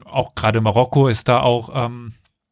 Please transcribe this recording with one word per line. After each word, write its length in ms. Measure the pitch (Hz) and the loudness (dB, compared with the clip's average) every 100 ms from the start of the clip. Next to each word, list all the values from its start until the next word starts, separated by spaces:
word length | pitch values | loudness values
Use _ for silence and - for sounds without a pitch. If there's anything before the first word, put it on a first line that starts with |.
auch 300 | - 135 - | -8 -6 -6
gerade 260 | - 110 113 | -4 -2 0
Marokko 480 | 110 101 127 139 135 | 2 2 2 2 2
ist 200 | 110 - | 2 0
da 120 | 123 | 2
auch, 300 | 131 120 110 | 2 0 -2
ähm, 400 | 143 120 120 117 - _ _ _ | -6 -8 -8 -16 -20 _ _ _